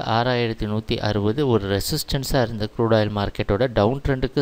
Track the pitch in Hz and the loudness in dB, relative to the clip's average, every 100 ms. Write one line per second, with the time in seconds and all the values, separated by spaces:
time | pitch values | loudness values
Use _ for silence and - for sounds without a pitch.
0 | - 113 120 123 117 110 107 107 - 117 | 0 0 2 0 0 -2 -2 -2 -2 -2
1 | 107 104 104 120 139 113 95 98 - 151 | 0 0 0 0 2 2 2 -2 0 -4
2 | - 143 131 139 113 113 107 - 113 110 | -2 -4 0 0 0 -2 -6 -2 2 4
3 | 104 104 98 - 107 101 131 110 104 139 | 2 0 -4 -4 0 0 2 2 2 2
4 | 139 131 127 - | -2 -2 -2 -2